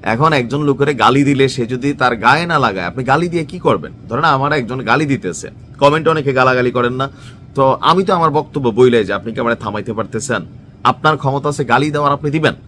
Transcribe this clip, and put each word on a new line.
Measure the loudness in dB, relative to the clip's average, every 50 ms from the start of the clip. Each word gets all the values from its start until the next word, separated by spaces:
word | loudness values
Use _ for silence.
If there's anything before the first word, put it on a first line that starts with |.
এখন | -2 -4 0 2 2 2
একজন | 2 0 -2 -2 -4 -2
লোকের | 0 0 0 2 0 -2 2
গালি | 2 2 4 4 4 2
দিলে | 2 4 2 2 0
সে | 0 -4 -4
যদি | -4 -4 -4 -4 -4
তার | -2 0 0 0 0
গায়ে | 2 2 2 2 2 0
না | 0 0 2
লাগায়, | 2 0 0 -2 -6
আপনি | -6 -6 -6 -2
গালি | 0 0 0 0 -2
দিয়ে | -4 -6 -6
কি | -6 -10 -2
করবেন? | 0 0 0 0 -4 -10 -16 -18 -10 -6
ধরেন | -4 0 2
আমার | 2 2 2 0 0
একজন | 0 -2 -2 -4 -6 -6
গালি | -2 0 0 0 0
দিতেছে, | -2 -2 -4 -4 -8 -8 -8 -12 -14 -16 -20 -20 -20 -2 2
কমেন্টে | 2 4 4 4 2 0
অনেকে | 0 2 0 0
গালাগালি | 2 2 2 4 4 2 0 0
করেন | 0 0 -2 -2
না, | -2 -4 -6 -6 -8 -16 -20 -20 -20 -20 -20 -8 0
তো | 2 2 2 2 2
আমি | 2 2 4 4 2
তো | 2 2
আমার | 2 2 2
বক্তব্য | 0 0 -2 -2 -6 -2 -2 0
বইলাই | 4 6 4 6 6 4 2
যে | 0
আপনি | -4 -6 -6 -8
কি | -6 -4
আমারে | -2 -2 -2
থামাইতে | -2 -4 -6 -6 -6 -8 -6
পারতেছেন? | -6 -6 -6 -6 -8 -8 -4 -4 -4 -4 -6 -10 -18 -20 -20 -20 -20 -2 -2
আপনার | -2 0 2 0 0 0
ক্ষমতা | 2 -2 -2 -2 -2 -4 -4
আছে | -4 -4 0
গালি | 2 2 2 2 0
দেওয়ার, | -2 -2 0 0
আপনি | 0 -2 -2 -4
দিবেন। | -2 0 0 0 -2 -4 -16